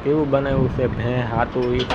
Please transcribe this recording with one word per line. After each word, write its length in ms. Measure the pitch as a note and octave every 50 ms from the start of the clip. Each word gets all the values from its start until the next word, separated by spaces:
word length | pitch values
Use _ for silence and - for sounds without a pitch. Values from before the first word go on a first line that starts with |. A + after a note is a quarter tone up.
| -
કેવું 260 | C#3 D3 D#3 D3+ C#3+
બનાવ્યું 460 | C3+ C#3 C#3 C#3 C3+ C3 C3 C3 -
છે 100 | - C3
ભેં 360 | A#2 - - A2+ A#2+ B2 B2+ B2
હાટુ, 340 | A2+ A#2 A2+ A#2+ A#2+ - C3 B2 B2 B2
ઈ, 120 | B2+ B2+ -